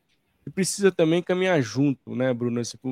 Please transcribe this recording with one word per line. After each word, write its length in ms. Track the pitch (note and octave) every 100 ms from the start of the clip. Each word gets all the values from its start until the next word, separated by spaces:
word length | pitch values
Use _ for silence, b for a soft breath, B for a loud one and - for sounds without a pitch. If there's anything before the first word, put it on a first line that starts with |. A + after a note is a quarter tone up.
| _ _ _ _ -
E 40 |
precisa 400 | F#3+ F3+ - G3
também 300 | F3+ D#3+ E3+
caminhar 400 | F3 F#3 F#3 E3+
junto, 520 | A2 A#2 C#3+ B2+ - A2+
né, 180 | C3
Bruno? 260 | A#2+ A#2+ A#2+
Assim, 160 | A#2 - C3